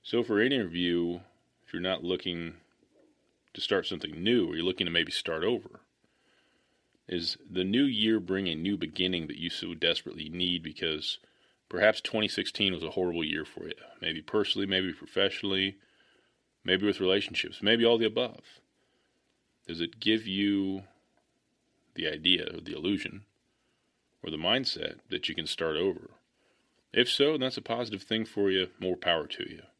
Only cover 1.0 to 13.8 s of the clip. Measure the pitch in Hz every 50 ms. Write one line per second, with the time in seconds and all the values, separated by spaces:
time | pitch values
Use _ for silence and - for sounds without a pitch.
1 | 87 87 87 87 92 _ _ _ _ _ _ _ _ - - 85 90 92 92 82
2 | 87 87 92 90 - 95 85 85 85 82 80 - _ _ _ _ _ _ _ _
3 | _ _ _ _ _ _ _ _ _ _ _ - - - 104 95 87 - 98 80
4 | 78 78 78 80 90 110 123 120 92 80 78 80 85 92 92 - 98 85 85 85
5 | 82 - - - - - 82 80 85 107 123 - - - - - _ _ _ _
6 | _ _ _ _ _ _ _ _ _ _ _ _ _ _ _ _ _ _ _ _
7 | _ - 92 85 82 - - - - - 87 92 92 95 104 127 143 139 120 104
8 | 107 110 110 107 90 87 95 98 98 90 80 78 85 98 104 85 87 80 - -
9 | 92 92 90 85 80 73 65 - 82 85 - - - 90 85 80 85 82 85 -
10 | - 82 - 78 78 78 82 90 90 87 87 87 80 76 76 - 85 82 78 76
11 | - - - - _ _ _ _ _ _ _ _ _ _ - 90 101 107 110 -
12 | - - - 110 107 101 - - - - - - 104 95 92 78 78 80 - 95
13 | 92 90 82 85 80 76 80 80 78 - - - 85 80 - -